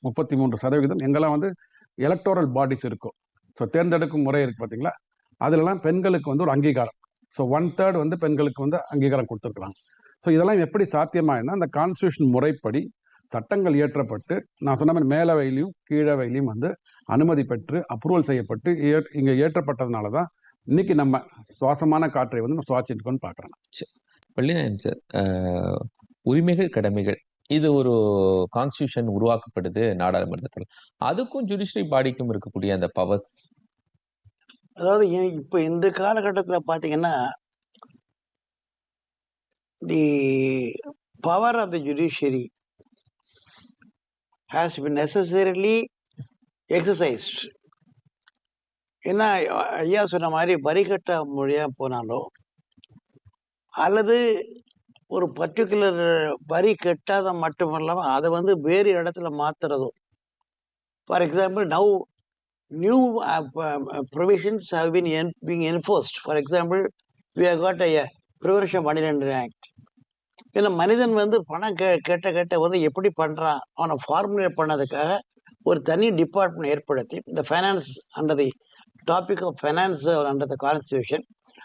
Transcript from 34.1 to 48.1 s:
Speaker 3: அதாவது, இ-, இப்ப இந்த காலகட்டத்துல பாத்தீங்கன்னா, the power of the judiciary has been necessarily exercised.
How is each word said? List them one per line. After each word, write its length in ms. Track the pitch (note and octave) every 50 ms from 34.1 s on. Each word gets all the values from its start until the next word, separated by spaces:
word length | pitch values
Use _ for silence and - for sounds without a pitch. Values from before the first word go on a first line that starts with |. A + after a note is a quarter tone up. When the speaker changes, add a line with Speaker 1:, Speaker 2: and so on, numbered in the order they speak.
| _ _ _ _ _ _ _ - - _ _ _ _
Speaker 3:
அதாவது, 320 | - F3 F#3 G3+ G#3+ G#3
இ-, 260 | F#3 E3+ F#3 F#3 F#3 E3+
இப்ப 280 | D3+ C3+ C#3 - F3
இந்த 260 | D#3+ D#3+ E3+ E3+ F3 G3
காலகட்டத்துல 680 | F3+ - F#3+ G3+ A3+ A3 G3 G3+ F#3+ F#3+ F#3 F3 F3+ F3 D#3+
பாத்தீங்கன்னா, 480 | - E3 D#3+ D#3 D#3 D3+ D3+ E3+ E3+ D#3 C3 B2 C3 B2+ - _ _ _ _ _ _ _ _ - - _ _ _ _ _ _ _ _ _ _ _ _ _ _ _ _ _ _ _ _ _ _ _ _ _ _ _ _ _ _ _ _ _ _ _ _ _ _
the 220 | E3+ E3+ D#3+ D#3+ D3+ D3+ D3 C#3+ C#3 C3+ C4+ - C3+ C3+ C3 C3 B2 A#2 - - - D4 C#4+ _ _ _ _ _ -
power 260 | E3 E3+ G3 A3+ A#3+ A#3 A#3 G#3+
of 80 | F#3
the 80 | F3 E3
judiciary 640 | C#3+ C#3 C#3+ D3 E3+ D#3+ C#3 - C#3+ C#3 C3 C3 B2 A#2 - _ _ _ _ _ _ _ _ _ _ _ _ _ _ _ _ _ _ _ - - - - _ _ _ _ _ _ _ _ _ _ _ _ _ _ _ -
has 220 | - D3+ E3+ E3+ - - C#3
been 120 | D3 D3
necessarily 800 | D3 D3+ D3 - G3+ F#3 E3+ F3 F#3+ F#3+ F#3+ F#3 F#3 G3 G#3+ A3 A3+ A3+ - _ _ _ _ _ - C3+ - _ _ _ _ _ _ _ -
exercised. 720 | D#3+ F3 E3 G3 G3 D#3+ F3 C#3+ A#2+ G#2+ - - - - - - - _ _ _ _ _ _ _ _ _ _ _